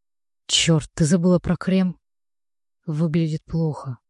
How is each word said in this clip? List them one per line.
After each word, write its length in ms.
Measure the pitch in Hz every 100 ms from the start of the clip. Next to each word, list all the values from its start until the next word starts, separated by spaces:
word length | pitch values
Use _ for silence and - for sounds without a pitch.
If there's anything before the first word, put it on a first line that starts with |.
| _ _ _ _ _
«Чёрт, 420 | - - 160 -
ты 100 | -
забыла 360 | 156 180 175 175
про 160 | - 175
крем?» 440 | - 185 185 165 _ _ _ _ _ _ _ _ -
«Выглядит 580 | 151 165 165 160 156
плохо». 540 | - 165 160 139 - 120 _